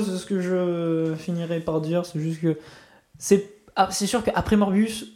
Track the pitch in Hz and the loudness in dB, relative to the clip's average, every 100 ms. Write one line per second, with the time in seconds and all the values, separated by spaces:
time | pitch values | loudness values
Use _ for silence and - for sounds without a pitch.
0 | 208 185 - 196 180 185 180 170 170 165 | 4 -2 -2 -2 0 0 0 0 0 0
1 | 160 160 170 170 170 170 165 160 156 175 | 0 -4 -4 -4 -2 -4 -2 -2 0 -2
2 | 175 156 160 160 165 151 - - - - | -2 -4 -4 -2 0 -2 -6 -20 -20 -20
3 | _ - - 202 202 - _ - 190 190 | _ -6 4 4 2 -14 _ 0 0 0
4 | 202 240 220 185 - 214 202 196 220 220 | -2 0 0 -2 2 4 4 2 2 -2
5 | - | -8